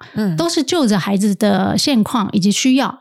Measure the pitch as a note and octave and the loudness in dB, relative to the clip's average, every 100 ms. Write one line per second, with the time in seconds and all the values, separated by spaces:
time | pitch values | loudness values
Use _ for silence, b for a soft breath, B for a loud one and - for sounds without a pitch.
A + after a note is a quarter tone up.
0 | - - G#3 D#3+ E4+ E4 C4+ F4 B3 G3+ | -10 -4 -2 -2 -2 -2 -2 0 2 0
1 | G3+ G3+ G#3 F#3+ G#3 F#3+ G3 G#3+ - B3 | 0 0 0 0 0 2 0 0 2 2
2 | G#3 A#3+ G3+ G#3+ F#3+ G3 C4 C4 A#3+ - | 0 -2 -2 0 0 0 2 2 0 -6